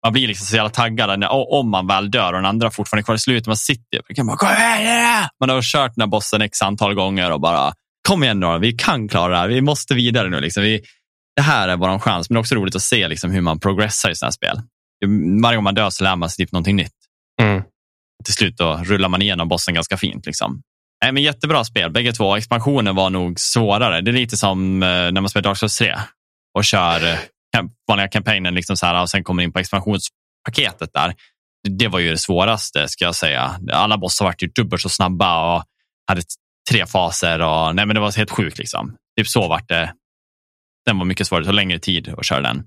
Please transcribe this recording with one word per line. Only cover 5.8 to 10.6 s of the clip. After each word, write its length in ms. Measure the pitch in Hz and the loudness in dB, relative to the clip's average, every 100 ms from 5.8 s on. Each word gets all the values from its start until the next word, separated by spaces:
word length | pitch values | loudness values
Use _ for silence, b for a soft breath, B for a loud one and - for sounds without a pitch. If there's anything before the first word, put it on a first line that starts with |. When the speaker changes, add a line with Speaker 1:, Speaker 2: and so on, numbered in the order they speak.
| 135 117 | 0 0
Speaker 1:
den 60 | |
här 60 | 110 | 0
bossen 340 | 107 - 107 | 0 0 0
x 200 | 107 - | 0 0
antal 320 | 98 101 104 | -2 0 0
gånger 380 | 101 95 98 90 | 2 0 0 0
och 100 | 78 | 2
bara, 320 | 76 85 69 - _ _ - | 2 2 0 -4 _ _ 0
"Kom 160 | 190 | 2
igen 160 | 135 104 | 2 2
då, 180 | 90 85 | 2 2
vi 140 | 107 | 0
kan 340 | 120 - 151 104 | 0 0 0 0
klara 240 | 87 87 | 0 2
det 40 | 90 | 2
här. 80 | 90 | 2
Vi 140 | 123 | 2
måste 320 | 139 147 - | 2 0 0
vidare 360 | 123 120 117 95 | 0 2 2 0
nu." 100 | 85 | -2
Liksom. 220 | 73 - | -2 0